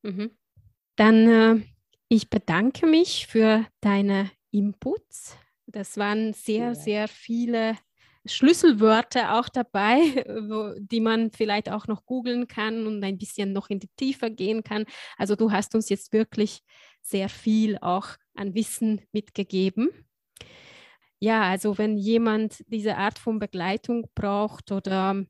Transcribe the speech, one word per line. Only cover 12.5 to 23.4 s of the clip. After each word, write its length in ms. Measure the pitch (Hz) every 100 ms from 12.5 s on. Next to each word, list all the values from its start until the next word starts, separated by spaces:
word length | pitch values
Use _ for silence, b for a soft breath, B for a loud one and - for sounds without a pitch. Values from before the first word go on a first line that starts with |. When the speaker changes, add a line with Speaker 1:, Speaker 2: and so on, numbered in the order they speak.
| - 214 226 214
Speaker 1:
und 160 | 214
ein 140 | 196 190
bisschen 360 | 202 - 196
noch 160 | 196 -
in 100 | 196
die 100 | 202 -
Tiefe 360 | 269 269 226
gehen 320 | 220 190 220
kann. 220 | - 214 214 B B B
Also 180 | 202 208
du 160 | 220
hast 240 | 202 208 226
uns 140 | 214
jetzt 240 | 202 -
wirklich 480 | 214 220 - 214 - _ b b b
sehr 280 | - 202 190
viel 480 | - 226 220 220 202
auch 300 | 175 180 - - _ -
an 180 | 202
Wissen 480 | 185 214 - 220 214 _
mitgegeben. 760 | 214 - - 190 190 190 196 277 - _ _ _ _ B B B B B B B _
Ja, 240 | 208 220
also 340 | 190 185 214 196
wenn 200 | 214 214
jemand 680 | 202 226 226 214 220 - -
diese 300 | 220 208 -
Art 200 | 202 -
von 220 | -
Begleitung 680 | 220